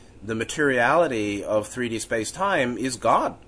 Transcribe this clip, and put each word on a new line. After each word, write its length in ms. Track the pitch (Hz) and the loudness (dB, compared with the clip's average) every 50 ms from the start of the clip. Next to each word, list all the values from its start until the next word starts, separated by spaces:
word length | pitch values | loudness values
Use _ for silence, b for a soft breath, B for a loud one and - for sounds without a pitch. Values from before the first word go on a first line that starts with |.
| B B B B | B B B B
the 120 | 98 107 110 | -8 -6 -6
materiality 1080 | 113 117 - - 160 147 139 131 120 117 127 147 170 170 147 123 107 104 104 101 101 87 | -4 -6 -4 -2 0 2 4 4 4 4 6 6 4 4 2 0 0 -2 -2 -2 -4 -2
of 240 | 80 107 107 104 - | 0 0 0 0 -2
three 200 | - 127 123 117 | -6 -6 -4 -4
D 120 | 113 107 | -4 -6
space-time, 760 | - - 117 113 107 - - - 190 202 190 156 127 123 123 | -4 -2 -2 -2 -2 -4 -4 -2 -2 0 2 2 0 0 -2
is 200 | 101 127 131 123 | -4 -4 -6 -4
God, 400 | 98 - 113 139 202 214 - - - - | 0 2 2 4 4 2 -2 -6 -10 -16